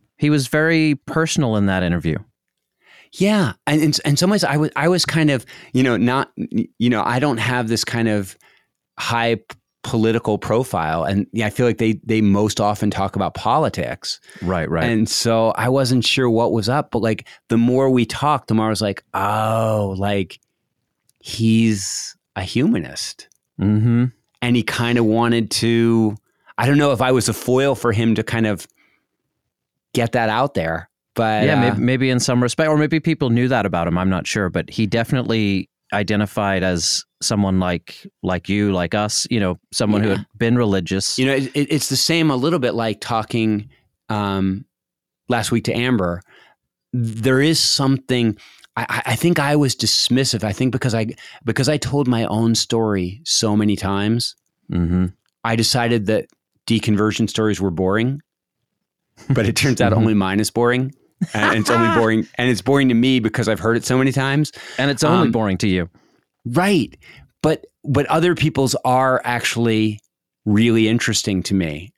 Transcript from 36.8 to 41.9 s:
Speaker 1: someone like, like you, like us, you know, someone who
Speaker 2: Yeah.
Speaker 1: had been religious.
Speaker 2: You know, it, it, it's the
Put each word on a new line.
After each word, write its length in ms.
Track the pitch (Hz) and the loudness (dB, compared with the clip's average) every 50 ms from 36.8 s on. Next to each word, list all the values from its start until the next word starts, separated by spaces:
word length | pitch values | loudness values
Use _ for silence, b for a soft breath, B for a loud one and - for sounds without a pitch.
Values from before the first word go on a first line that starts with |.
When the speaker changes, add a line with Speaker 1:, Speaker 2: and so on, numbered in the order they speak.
| 80 - - - - _ _ - | -2 -2 -4 -4 -6 _ _ -8
Speaker 1:
someone 400 | - - 113 101 101 95 95 92 | -4 -2 0 0 0 0 0 0
like, 460 | 90 90 87 82 - - - - - - _ _ | 0 0 -2 -4 -6 -12 -20 -20 -20 -20 _ _
like 260 | - 92 90 87 - | -4 -4 -4 -4 -4
you, 260 | 95 101 104 104 101 95 | -2 -2 0 0 0 0
like 200 | 90 87 82 - | 0 -2 -2 -2
us, 320 | 104 107 104 - - - - | -2 -2 -2 -2 -4 -4 -2
you 80 | 123 110 | -2 0
know, 200 | 101 90 90 - _ _ | 0 -2 -2 -6 _ _
someone 320 | - - 120 104 104 101 110 | -4 -2 0 0 2 2 2
who 60 | 104 | 0
Speaker 2:
Yeah. 80 | 95 | 0
Speaker 1:
had 100 | 101 - - - | -2 -6 -8 -6
been 180 | - 117 117 123 | -2 0 0 2
religious. 640 | 123 117 104 98 95 85 - 95 98 - - - | 2 2 2 0 0 -2 -2 -4 -4 -4 -4 -2
Speaker 2:
You 80 | 127 131 | 0 0
know, 80 | 139 135 | 0 0
it, 120 | 135 135 127 - | 0 -2 -2 -2
it, 160 | 147 143 - | -2 -2 0
it's 180 | 160 139 - | 0 -2 -2
the 80 | - | -2